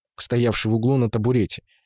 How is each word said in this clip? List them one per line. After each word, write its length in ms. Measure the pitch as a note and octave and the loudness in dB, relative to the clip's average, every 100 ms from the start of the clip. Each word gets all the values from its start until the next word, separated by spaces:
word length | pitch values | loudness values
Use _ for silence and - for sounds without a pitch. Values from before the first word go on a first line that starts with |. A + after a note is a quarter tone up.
| _ - | _ -12
стоявший 560 | - A#2+ A#2+ G2+ A2 | -4 0 0 0 0
в 20 | |
углу 220 | A2+ A#2+ C3+ | 0 2 2
на 120 | A#2 | 0
табурете. 540 | A2+ A2 B2+ G2 - - _ | 0 0 0 0 -4 -16 _